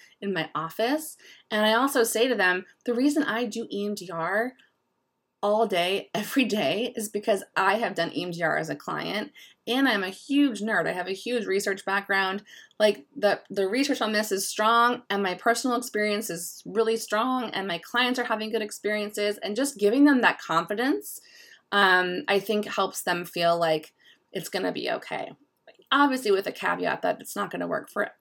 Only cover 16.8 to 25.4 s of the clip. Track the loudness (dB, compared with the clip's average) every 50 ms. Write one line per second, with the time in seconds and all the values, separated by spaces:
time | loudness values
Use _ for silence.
16.8 | 2 2 0 -2 -2 -2 0 0 0 0 0 -2 -4 -4 -6 -6 -4 -4 -6 -6
17.8 | -8 -2 0 2 2 2 2 0 -2 -2 -2 -2 -2 -4 -2 -4 -4 -4 -8 -6
18.8 | -4 -4 -2 -2 -4 -4 -4 -2 -2 -2 -2 -4 -6 -6 -2 -2 -2 -2 -2 2
19.8 | 2 4 6 8 8 8 8 6 4 4 2 2 -4 -2 0 0 0 0 -2 -2
20.8 | 0 0 -2 -2 -6 -10 -14 -16 -18 -20 -20 -20 -20 -20 -20 _ _ _ 4 4
21.8 | 6 6 6 4 4 0 -2 -4 -2 0 0 0 2 0 -2 -2 -2 -2 -2 -2
22.8 | -2 -2 -4 -6 -4 -2 -2 -2 -4 -6 -4 0 2 2 2 2 2 2 0 0
23.8 | -2 -8 _ _ _ -20 _ _ _ _ -10 -10 -8 -6 -6 -4 -4 -4 -4 -4
24.8 | -4 -4 -4 -6 -6 -8 -8 -8 -8 -10 -14 -20